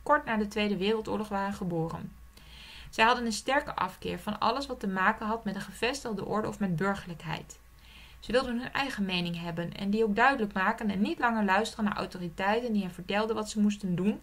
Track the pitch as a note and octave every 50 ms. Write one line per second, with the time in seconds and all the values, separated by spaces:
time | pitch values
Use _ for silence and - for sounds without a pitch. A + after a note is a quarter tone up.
0 | - - D4 D4 D4 B3 A3+ G#3+ G#3+ G#3 - G#3+ G#3 G#3 G3+ F3 F#3+ G3+ A3+ A3
1 | G#3+ - G3+ G3+ G#3+ G#3 G3 G3 G3 G3 G3+ - G3 F3 F3 E3 D#3+ E3 E3 E3
2 | - - - - - - - - - - - - - - - - - - - -
3 | A3 A3+ B3 B3 A#3+ A#3 G#3 - - - C4 D4 D4 - - - - - - -
4 | - F3+ F3 F3 - - - - - G#3+ A#3+ C#4 C#4 C#4 B3 - - G3 F#3+ F#3+
5 | F#3 G3+ A3 - A3+ G#3 A3+ A#3 - F#3+ G3 G3 - - - - A3+ A#3+ C#4+ -
6 | - A#3+ G#3 F#3+ F#3+ - - G#3 A3 A3+ G#3 - G3+ F#3 E3+ D#3 G3 G3 G3 F#3+
7 | - F3+ E3+ - - D#3+ - - - - - - - - - - - - - -
8 | - - - - - - G#3+ B3+ C4+ B3 A#3 A#3 A#3+ - - - C#4 C4 - -
9 | G3 F#3 F#3 F3+ F3 E3+ E3+ E3+ E3+ F3 E3+ F3 E3+ D#3+ - - G3 G3 G3+ A3
10 | A3+ G#3+ G3+ A3+ A#3 C4+ C#4 C#4 G#3+ G3+ - G3 F#3 G3+ A3+ - A#3 G#3 F#3+ F#3
11 | G#3+ D4 E4+ - C4+ A#3+ A3+ A3 G3+ F#3+ F#3+ G3+ A3 A3 - - G#3+ G#3 - -
12 | F#3+ F#3+ - F3+ F3 E3+ D#3+ - F#3+ G3 G#3+ A#3 B3 A#3 G#3+ G3+ F#3+ F3+ F3+ -
13 | F3+ - G3 G#3 A3 A3 A3 A3 G#3+ - - G#3+ G#3 G#3 G3+ - - F3+ F3 E3
14 | F#3 G#3 B3+ -